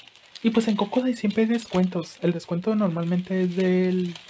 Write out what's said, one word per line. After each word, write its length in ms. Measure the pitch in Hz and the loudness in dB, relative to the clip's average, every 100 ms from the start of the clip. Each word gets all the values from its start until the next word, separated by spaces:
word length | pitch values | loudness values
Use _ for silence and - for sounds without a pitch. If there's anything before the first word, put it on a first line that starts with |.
| - - - - | -20 -20 -20 -4
y 80 | 226 | 0
pues 160 | 226 226 | 2 2
en 80 | 208 | 0
Crocodile 400 | 202 254 254 240 | 0 0 0 0
siempre 280 | 208 226 | 0 2
hay 60 | 220 | 2
descuentos. 680 | 233 - 185 185 180 165 - | 0 0 0 0 0 -6 -2
El 100 | 175 | -2
descuento 440 | 170 - 170 196 214 | -2 -4 -4 0 0
normalmente 680 | 208 165 170 180 185 185 | 0 0 0 -2 0 -2
es 120 | 185 175 | 0 0
del 600 | 185 185 185 185 180 170 - | 2 2 2 0 -2 -6 -10